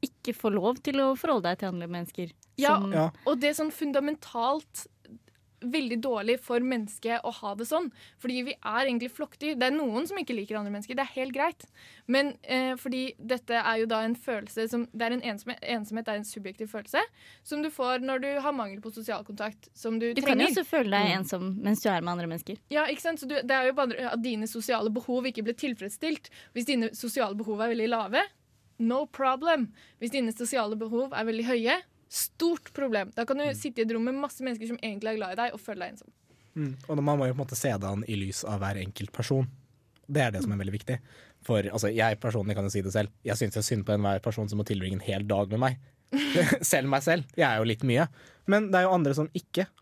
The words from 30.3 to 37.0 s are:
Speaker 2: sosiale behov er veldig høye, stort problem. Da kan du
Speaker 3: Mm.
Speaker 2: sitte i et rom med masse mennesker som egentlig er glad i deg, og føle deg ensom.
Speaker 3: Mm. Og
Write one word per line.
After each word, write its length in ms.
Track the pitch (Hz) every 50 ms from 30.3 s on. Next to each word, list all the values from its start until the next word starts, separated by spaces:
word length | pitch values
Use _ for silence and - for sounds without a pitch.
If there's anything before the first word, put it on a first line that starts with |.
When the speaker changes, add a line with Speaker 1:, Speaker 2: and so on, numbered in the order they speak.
| 220
Speaker 2:
sosiale 420 | 220 240 233 - 262 220 208 220 214
behov 340 | 226 220 226 233 262 269 -
er 100 | - 220
veldig 200 | 226 226 220 233
høye, 360 | 240 254 240 226 233 294 370 370 _ _ _ _ _
stort 640 | - - - - _ _ 330 339 339 302 _ - -
problem. 380 | - 277 262 226 208 190 190 -
Da 80 | - 233
kan 120 | 226 269 277
du 60 | 294
Speaker 3:
Mm. 120 | 294 269
Speaker 2:
sitte 240 | - - 302 233 -
i 20 |
et 100 | 226 220
rom 120 | 226 226 226
med 100 | 247 262
masse 260 | 269 285 285 - -
mennesker 260 | 254 262 240 220 220 226
som 100 | 240 233
egentlig 360 | - 220 208 202 208 220 220
er 40 | 220
glad 140 | 208 185
i 40 | 185
deg, 180 | 190 233 240 -
og 60 | 214
føle 200 | - - 214 185
deg 140 | 180 180 -
ensom. 160 | - - - _ _ _ _ - _ _ _ _
Speaker 3:
Mm. 200 | 160 151 139 131 135 - -
Og 120 | 160 147